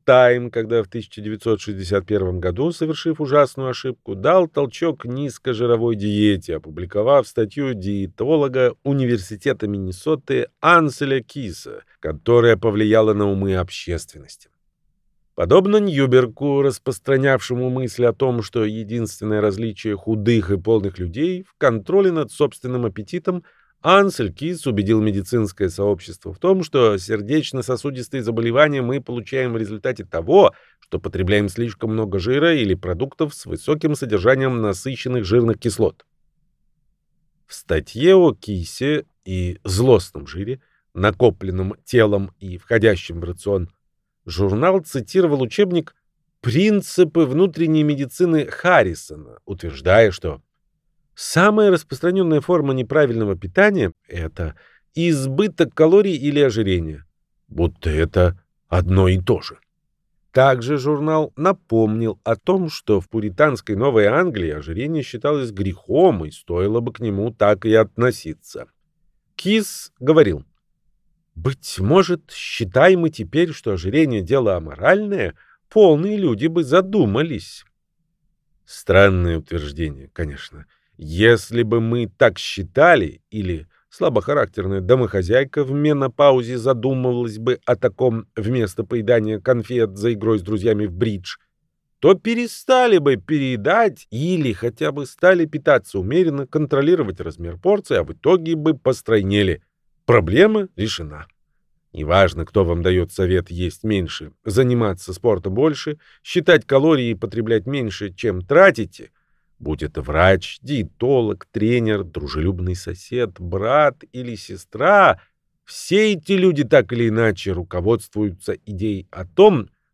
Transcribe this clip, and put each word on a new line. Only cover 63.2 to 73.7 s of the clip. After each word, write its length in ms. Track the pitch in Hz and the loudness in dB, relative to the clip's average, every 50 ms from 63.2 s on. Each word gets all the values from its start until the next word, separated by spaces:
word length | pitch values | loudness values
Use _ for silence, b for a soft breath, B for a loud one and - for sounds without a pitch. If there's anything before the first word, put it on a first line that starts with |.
| 107 107 90 - 151 151 131 104 - - 107 | -6 -4 0 0 0 2 0 -2 -6 -6 -4
Новой 300 | 98 123 143 123 110 104 | -2 0 2 4 4 4
Англии 420 | 101 120 156 185 175 127 101 87 78 | 4 2 0 0 -2 -4 -4 -6 -6
ожирение 540 | 76 76 69 78 82 95 131 151 165 151 127 | -6 -8 -10 -10 -8 -8 -6 -6 -6 -6 -8
считалось 480 | - - 113 - 147 151 143 131 117 | -8 -10 -6 -4 -2 -2 -4 -4 -6
грехом, 760 | 101 98 98 98 87 - _ - 107 147 185 180 127 90 78 | -6 -6 -6 -6 -8 -8 _ -2 2 4 4 4 4 0 -4
и 60 | 76 | -10
стоило 500 | - - _ - 87 87 95 104 110 120 | -14 -16 _ -6 -4 -2 -2 0 -2 -2
бы 100 | 117 120 | -4 -6
к 80 | - - | -8 -6
нему 320 | 120 110 98 98 104 120 | -6 -4 -4 -4 -4 -4
так 340 | - - 107 101 104 92 - | -2 0 2 2 2 2 2
и 80 | 110 110 | 2 4
относиться. 920 | 110 110 - _ - 120 123 120 - - 80 76 - _ - - - 60 - _ _ _ _ _ _ _ _ _ _ _ _ _ | 4 2 2 _ -2 0 0 -2 -4 -8 -14 -14 -14 _ -18 -18 -18 -18 -18 _ _ _ _ _ _ _ _ _ _ _ _ _
Кис 560 | - - 185 214 220 202 - - - - - _ - | -6 -2 0 0 0 0 -2 -8 -14 -18 -20 _ -2
говорил: 420 | 127 139 156 160 143 101 80 69 - _ _ _ _ _ _ _ _ _ _ _ _ _ _ _ _ _ _ | 0 4 6 6 6 4 2 -4 -8 _ _ _ _ _ _ _ _ _ _ _ _ _ _ _ _ _ _
"Быть 460 | 82 80 135 135 - - - - - | -8 -6 -6 -6 -8 -12 -14 -8 -4
может, 500 | 95 104 156 190 185 180 175 156 _ - | 0 2 4 4 4 2 -2 -6 _ -12
считаем 680 | - - - - - - 113 90 - 127 151 185 190 175 | -18 -16 -14 -12 -8 -8 -6 0 2 4 6 6 6 4
мы 100 | 165 156 | 2 -2
теперь, 440 | 160 - 104 85 - 156 175 165 147 | -4 -6 -10 -4 -2 -2 -2 -2 -4
что 180 | - - 117 | -6 -6 -4